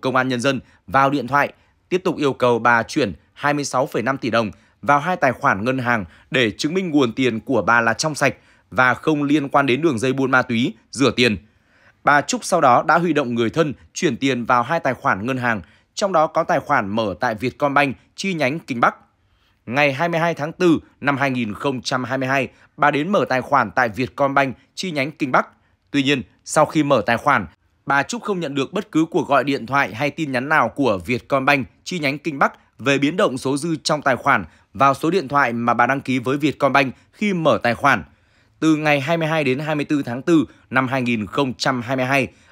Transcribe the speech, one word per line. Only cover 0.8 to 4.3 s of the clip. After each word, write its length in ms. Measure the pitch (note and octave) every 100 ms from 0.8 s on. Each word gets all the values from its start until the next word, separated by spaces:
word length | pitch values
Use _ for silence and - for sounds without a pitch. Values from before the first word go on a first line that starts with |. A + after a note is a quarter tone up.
| -
vào 240 | C3+ C3+
điện 160 | C#3+ A#2+
thoại, 260 | C#3+ B2+ - _ _ _
tiếp 120 | F3+
tục 120 | F3+ C3
yêu 160 | C#3
cầu 260 | B2+ B2 A#2
bà 240 | A#2+ A#2
chuyển 300 | A2 D3+ G#2+ D2+ _
hai 220 | - C#3+
mươi 100 | D3
sáu 220 | C3+ B2+ -
phẩy 160 | C#3
năm 160 | A#2+ C3+
tỷ 120 | B2